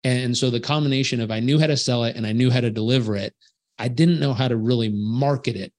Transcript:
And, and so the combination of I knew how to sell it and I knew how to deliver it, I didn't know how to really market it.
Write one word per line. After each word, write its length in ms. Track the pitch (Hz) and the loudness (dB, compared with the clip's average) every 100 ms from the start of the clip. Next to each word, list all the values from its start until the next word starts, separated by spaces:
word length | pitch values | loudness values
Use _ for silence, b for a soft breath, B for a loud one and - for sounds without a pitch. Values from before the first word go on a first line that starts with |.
| 131 | 0
And, 140 | 123 | 0
and 140 | 127 120 | 0 0
so 120 | 131 | 0
the 120 | 120 | -2
combination 580 | 120 151 147 135 131 123 | -2 0 0 0 0 -2
of 100 | 107 | -2
I 120 | 110 | -2
knew 180 | 120 151 | 0 2
how 80 | 156 | 2
to 80 | 139 | 0
sell 300 | - 123 117 | 0 0 -2
it 100 | 117 | -2
and 100 | 110 | -2
I 60 | |
knew 180 | 113 127 | 2 2
how 120 | 123 | 2
to 100 | 120 | 0
deliver 460 | 107 110 131 110 101 | -2 0 0 0 -4
it, 180 | 101 _ b _ _ - | -6 _ b _ _ -8
I 120 | 110 | -6
didn't 320 | 120 170 165 | 2 2 4
know 120 | 143 | 0
how 140 | 131 131 | 0 0
to 80 | 117 | 0
really 340 | 110 123 113 | 0 0 0
market 680 | 104 107 120 139 135 123 101 | -2 -2 0 0 0 -2 -6
it. 160 | 92 | -10